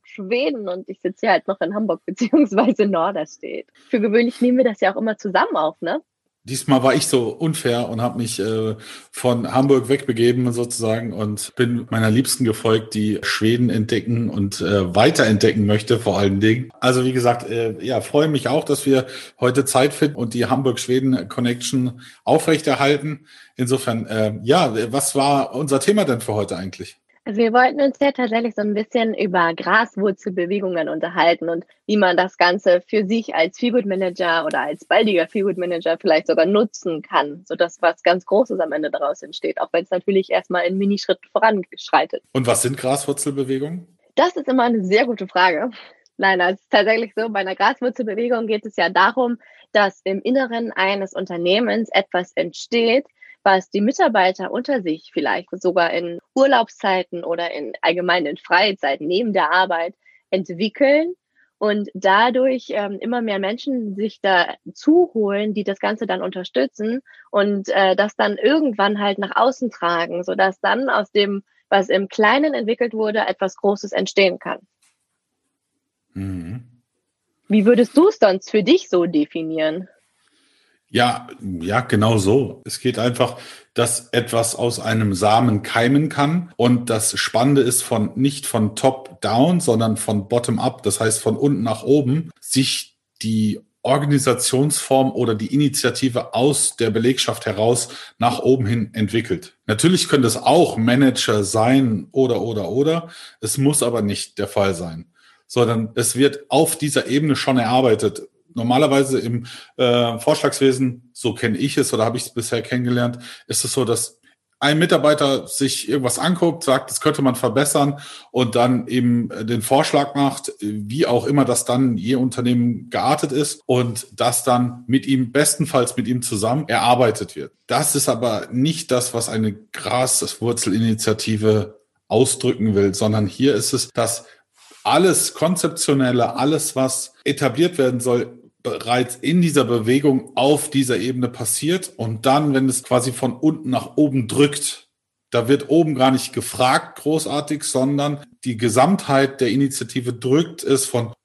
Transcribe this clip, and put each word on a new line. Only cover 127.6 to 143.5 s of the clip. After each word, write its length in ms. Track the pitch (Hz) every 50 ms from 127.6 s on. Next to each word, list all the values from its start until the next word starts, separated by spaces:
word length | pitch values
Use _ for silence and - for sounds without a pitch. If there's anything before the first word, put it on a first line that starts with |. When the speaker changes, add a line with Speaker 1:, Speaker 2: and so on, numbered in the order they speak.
| _
Speaker 2:
Das 280 | - 123 127 151 - -
ist 140 | 143 - -
aber 380 | 143 113 123 120 107 98 85 -
nicht 380 | - 123 135 160 160 160 - -
das, 240 | 127 123 120 - -
was 160 | 117 113 -
eine 240 | 113 110 110 107 98
Graswurzelinitiative 2250 | 107 - _ - - - - 123 123 127 127 - - - - - - 113 120 117 - - 110 92 113 113 113 110 110 - 113 107 110 - 113 110 104 107 110 107 107 104 - - _ _ _ _ _ _
ausdrücken 640 | - 104 110 127 - - - - 120 - - 107 110 98
will, 220 | 101 101 98 92
sondern 320 | - 110 107 107 107 107
hier 260 | 95 - - 131 143 -
ist 200 | 135 127 - -
es, 160 | 123 - -
dass 360 | - 123 113 107 - - - - - _ _ _ _ _ _ - - - -
alles 460 | 104 131 160 185 185 151 - - - -
Konzeptionelle, 1040 | - 156 170 185 - - 156 160 - - - 143 135 131 123 123 123 113 98 -
alles, 380 | - 131 147 160 147 151 - -
was 380 | 131 131 127 - - - - _ _ -
etabliert 540 | 143 139 - 143 127 113 139 170 175 175
werden 220 | - 131 127 127 117
soll, 400 | 117 127 123 123 - - - - - - _ _ -
bereits 520 | 123 - - 107 113 123 123 - - -
in 260 | - - 135 170 180
dieser 240 | 170 160 139 143 123
Bewegung 640 | 110 120 117 107 113 131 143 147 147 131 131 - - -
auf 340 | 120 127 143 151 143 - -
dieser 280 | - 139 135 120 120
Ebene 320 | 92 107 127 127 123 123 123
passiert 640 | - - 120 - - - 147 156 180 190 185 - -
und 280 | - 113 113 113 113 -
dann, 280 | 135 131 151 151 147 135
wenn 140 | 131 135
es 160 | 131 127 - -
quasi 280 | - 127 123 120 135
von 220 | 123 - 139 - -
unten 360 | - 156 156